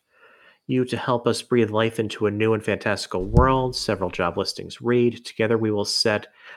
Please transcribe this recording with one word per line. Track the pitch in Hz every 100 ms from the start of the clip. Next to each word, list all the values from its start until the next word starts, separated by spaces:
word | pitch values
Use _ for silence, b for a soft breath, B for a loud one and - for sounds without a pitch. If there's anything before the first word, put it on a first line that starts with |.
| _ b b b b b -
you | 127 123
to | 113
help | - 120 120
us | 110
breathe | - 123 107
life | 107 113 117
into | 107 - 104
a |
new | 104 110
and | 110
fantastical | 110 95 113 98 - 92 95
world." | 113 131 131 127 123
Several | - 95 90
job | - 90 101
listings | 95 - 92 -
read, | 117 120 120 117 -
"Together | - 110 113
we | 110
will | 104 104
set | - 113 104 - B B